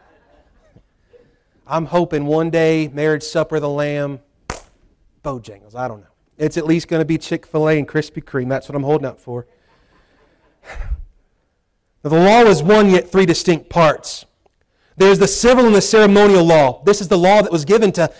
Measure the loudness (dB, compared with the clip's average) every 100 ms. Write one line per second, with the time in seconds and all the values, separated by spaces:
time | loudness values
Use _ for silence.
0 | _ _ _ _ _ _ _ _ _ _
1 | _ _ _ _ _ _ -8 -8 -2 -4
2 | -2 -4 -2 -2 -2 0 0 0 -4 -4
3 | -4 -4 -4 -6 -4 -6 -6 -6 -6 -6
4 | -8 -12 _ _ -18 -18 _ _ _ _
5 | _ _ -14 -14 -16 -20 _ -12 -12 -12
6 | _ _ _ -8 -6 -6 -4 -4 -4 -6
7 | -4 -6 -6 -12 -6 -4 -2 -2 -4 -8
8 | -8 -14 -10 -8 -6 -8 -8 -8 -4 -4
9 | -4 -14 -14 -14 -16 _ _ _ _ _
10 | _ _ _ _ _ _ -18 -16 -12 -12
11 | -14 _ _ _ _ _ _ _ _ _
12 | -4 0 4 4 4 2 2 4 4 2
13 | 0 0 0 0 -2 -4 -4 0 0 0
14 | -10 -16 -20 _ _ _ _ _ _ 0
15 | 2 4 2 2 2 4 4 4 2 4
16 | 4 4 4 4 4 4 2 0 0 0
17 | 0 2 4 4 2 -4 0 2 2 0
18 | -4